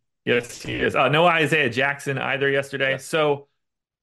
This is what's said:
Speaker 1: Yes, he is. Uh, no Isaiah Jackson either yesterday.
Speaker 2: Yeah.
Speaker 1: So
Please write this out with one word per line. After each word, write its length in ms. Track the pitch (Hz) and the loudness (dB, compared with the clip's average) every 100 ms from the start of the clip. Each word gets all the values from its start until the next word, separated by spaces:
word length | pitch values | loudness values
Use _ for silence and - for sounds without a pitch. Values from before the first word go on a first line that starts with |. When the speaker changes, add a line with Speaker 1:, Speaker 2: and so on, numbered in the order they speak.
| _ _ - | _ _ 0
Speaker 1:
Yes, 340 | 120 - - | 0 -2 -12
he 140 | - | -10
is. 200 | 107 - | -2 -2
Uh, 140 | 107 131 | 2 2
no 160 | 147 | 4
Isaiah 460 | 175 165 151 160 135 | 4 4 2 2 2
Jackson 480 | 113 139 139 - 135 | 0 -2 -2 -6 -4
either 320 | 123 135 139 | -4 -2 0
yesterday. 400 | 139 135 135 135 | 0 -2 -4 -2
Speaker 2:
Yeah. 60 | 135 | -2
Speaker 1:
So 500 | - 165 151 143 - _ _ _ _ _ | -4 0 2 0 -4 _ _ _ _ _